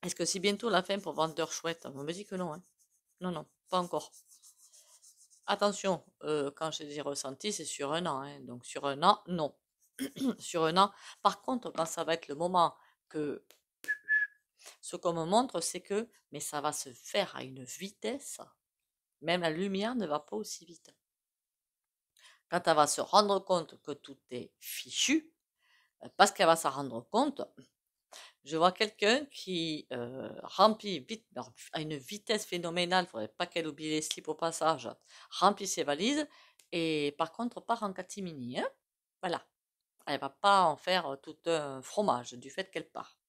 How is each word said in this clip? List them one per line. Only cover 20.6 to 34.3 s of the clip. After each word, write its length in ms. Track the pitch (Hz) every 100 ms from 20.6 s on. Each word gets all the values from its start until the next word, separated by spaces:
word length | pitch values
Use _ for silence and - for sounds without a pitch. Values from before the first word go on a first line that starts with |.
| 175
vite. 280 | 165 - _ _ _ _ _ _ _ _ _ _ _ _ _ - - _
Quand 180 | 170 180
elle 80 | 156
va 120 | 147
se 140 | -
rendre 380 | - 190 208 196
compte 420 | 185 180 156 -
que 100 | -
tout 260 | 143 - 139 _
est 200 | 123 - _
fichu, 720 | - - 123 - - 311 - _ _ _ _ _ _ _
euh, 60 | - _
parce 140 | 196
qu'elle 160 | - 175
va 80 | 165
s'en 160 | 156
rendre 300 | 135 139 113 -
compte, 320 | 214 294 - - - - _ _ _ _ - - _
je 140 | 139 160
vois 140 | 170
quelqu'un 540 | 185 220 - 202 247 294
qui, 600 | - - 185 165 151 -
euh, 400 | 127 120 131 120 -
remplit 560 | - - 202 214 208 175
vite, 260 | 127 220 _ -
alors, 160 | 123 - -
à 80 | -
une 160 | 156 151
vitesse 480 | 127 208 - 214 -
phénoménale, 600 | 175 170 170 175 185 180
faudrait 200 | 113 110
pas 180 | _ 175
qu'elle 220 | - 160
oublie 220 | 147 156
les 120 | 156
slips 260 | 156 -
au 80 | -